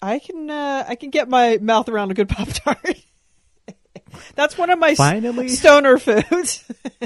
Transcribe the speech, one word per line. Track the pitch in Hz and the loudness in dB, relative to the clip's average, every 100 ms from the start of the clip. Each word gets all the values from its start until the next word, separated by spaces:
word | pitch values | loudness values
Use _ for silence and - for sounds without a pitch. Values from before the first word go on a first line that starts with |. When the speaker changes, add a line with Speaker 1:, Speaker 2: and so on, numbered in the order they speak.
Speaker 1:
I | 190 262 | -8 -8
can, | - 339 302 | -8 -14 -10
uh, | 302 285 269 - | -8 -6 -6 -8
I | 240 | -12
can | 285 | -4
get | 302 247 | -4 0
my | 254 240 220 | 2 2 0
mouth | 214 220 240 | 0 0 0
around | 220 196 | -4 -4
a | |
good | 190 196 | -2 -4
<laughs> | |
Pop-Tart. | - - - - - 359 - _ _ _ _ _ _ - - _ - _ - - | -4 -6 -6 -6 -6 -6 -10 _ _ _ _ _ _ -20 -20 _ -20 _ -20 -14
That's | - 294 - | -4 -2 -2
one | 349 | 0
of | 349 | 2
my | 320 | 2
s-, | - | 4
Speaker 2:
Finally. | 139 202 233 240 254 | 2 0 -4 -6 -6
Speaker 1:
stoner | 247 320 294 277 254 | 4 6 8 6 2
foods. | - 214 - 349 302 - - | 4 0 0 -2 -4 -10 -14
<laughs> | - 269 - | -16 -16 -14